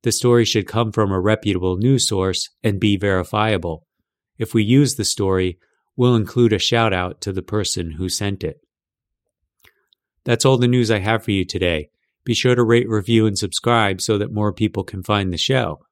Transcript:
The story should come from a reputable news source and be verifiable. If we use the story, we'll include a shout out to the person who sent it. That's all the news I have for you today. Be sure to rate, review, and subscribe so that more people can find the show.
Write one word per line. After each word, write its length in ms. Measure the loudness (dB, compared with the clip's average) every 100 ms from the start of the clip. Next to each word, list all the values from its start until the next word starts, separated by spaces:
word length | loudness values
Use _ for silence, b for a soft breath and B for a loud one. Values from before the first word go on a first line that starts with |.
The 80 | -4
story 360 | -2 2 4 4
should 200 | 0 -2
come 260 | -2 -2
from 200 | 0 0
a 80 | 0
reputable 560 | 0 0 0 -2 -2 0
news 320 | 2 2 0
source 400 | -2 -2 -4 -8 _
and 180 | -4 0
be 160 | 0 2
verifiable. 920 | 0 0 0 -2 0 -2 -4 -10 _ _ _ _ _ -10
If 160 | -2
we 80 | 0
use 300 | 4 4 4
the 100 | 0
story, 540 | -4 -2 0 0 -2 -6 _ _ _
we'll 220 | 0 2 2
include 380 | 0 2 2
a 40 | 2
shout 360 | 0 0 2
out 260 | 0 -4 -6
to 120 | -8
the 100 | -8
person 500 | -4 -4 -4 -6 -6
who 160 | -6 -6
sent 340 | -4 -6 -4
it. 180 | -8 -10 _ _ _ _ _ _ _ _ _ _ b b b _ _ _
That's 220 | -2 2 4
all 100 | 4
the 120 | 4
news 220 | 2 2
I 100 | 0
have 220 | 0 -2
for 100 | 0
you 120 | -2
today. 460 | -2 -2 -2 -2 -6 _ _ _
Be 80 | -6
sure 200 | -2 2
to 100 | 2
rate, 240 | 4 4 2
review, 380 | -4 2 2 4
and 100 | 0
subscribe 640 | -6 -4 0 2 2 -2
so 160 | -2 -2
that 160 | -2
more 220 | -2 -2
people 300 | -2 -4 -2
can 180 | -8 -10
find 300 | -2 -2 0
the 60 | -4
show. 420 | -2 0 -2 -6 _